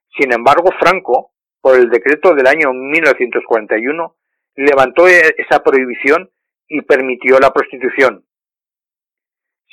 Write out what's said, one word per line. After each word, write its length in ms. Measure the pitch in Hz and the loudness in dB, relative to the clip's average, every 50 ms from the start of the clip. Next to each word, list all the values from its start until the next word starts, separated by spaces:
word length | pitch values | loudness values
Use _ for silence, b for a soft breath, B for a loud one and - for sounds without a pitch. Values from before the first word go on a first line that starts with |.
| _ _ - - | _ _ -8 -6
Sin 140 | 143 131 120 | -4 -2 -2
embargo, 380 | 117 117 127 143 160 170 185 - - | 0 2 2 2 4 2 0 0 0
Franco, 560 | 160 165 185 185 - - 120 101 - _ _ _ _ _ _ _ | 0 0 0 0 -2 -4 -4 -4 -4 _ _ _ _ _ _ _
por 160 | - 131 131 | 0 2 4
el 120 | 127 123 117 | 4 4 2
decreto 460 | 113 117 - 135 147 151 - 190 165 | 0 0 0 -2 -2 0 2 2 2
del 120 | 143 127 | 2 2
año 260 | 131 143 160 156 139 127 | 0 0 0 -2 -4 -4
mil 300 | 127 131 139 147 165 165 | -6 -8 -6 -4 -2 0
novecientos 400 | 147 123 - 127 117 - 123 - | 0 -2 -2 -4 -6 -6 -8 -6
cuarenta 320 | - 120 113 107 98 113 110 | -4 -4 -4 -4 -4 -6 -6
y 80 | 117 | -4
uno, 300 | 131 151 165 165 160 - _ _ _ _ _ _ _ _ | -6 -6 -8 -10 -12 -14 _ _ _ _ _ _ _ _
levantó 540 | - 135 143 143 135 131 127 120 - 170 185 | -4 -2 0 2 2 0 0 2 2 4 4
e-, 260 | 180 175 160 160 151 - | 4 4 4 2 0 -2
esa 240 | 156 - 160 143 - | -2 -2 -2 0 0
prohibición 680 | 160 135 135 131 123 120 - - 135 147 170 185 - _ _ _ _ _ _ _ _ | 0 0 0 -2 -4 -8 -6 -2 -2 -2 -2 -4 -8 _ _ _ _ _ _ _ _
y 140 | 156 147 - | -10 -10 -2
permitió 560 | - 143 131 131 131 123 120 - 127 127 135 | -2 -2 -2 0 -4 -8 -6 -2 0 2 4
la 140 | 135 135 - | 2 2 0
prostitución. 760 | 143 135 - - 127 123 123 - - 135 123 107 - _ _ _ _ _ _ _ _ _ _ _ _ _ _ _ _ _ _ _ _ _ _ _ _ _ _ _ _ _ _ | -2 -4 -4 -8 -8 -8 -6 -2 0 -2 -2 -2 -6 _ _ _ _ _ _ _ _ _ _ _ _ _ _ _ _ _ _ _ _ _ _ _ _ _ _ _ _ _ _